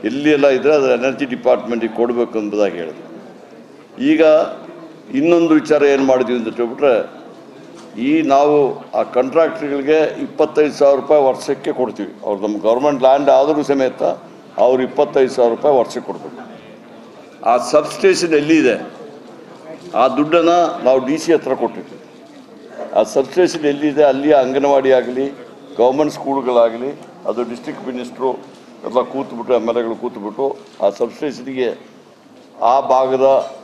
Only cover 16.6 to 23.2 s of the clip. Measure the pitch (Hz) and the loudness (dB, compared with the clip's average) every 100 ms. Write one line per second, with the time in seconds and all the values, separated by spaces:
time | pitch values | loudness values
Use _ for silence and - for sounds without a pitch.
16.6 | - - - - - - - - - 120 | -20 -20 -20 -20 -20 -20 -20 -6 0 0
17.6 | 120 151 147 - 196 175 170 151 147 160 | 2 0 0 0 2 2 2 0 4 2
18.6 | 127 104 - - - - - - - - | 4 0 -6 -16 -20 -20 -20 -20 -20 -20
19.6 | - - - - 123 123 151 170 165 175 | -20 -18 -8 0 0 0 0 2 4 2
20.6 | 170 - 123 131 127 156 - 160 - 131 | 0 0 2 2 2 -4 2 0 2 -2
21.6 | 117 95 87 - - - - - - - | -4 -6 -16 -20 -20 -20 -20 -20 -20 -20
22.6 | - - - 95 113 - | -20 -16 -4 -2 0 -2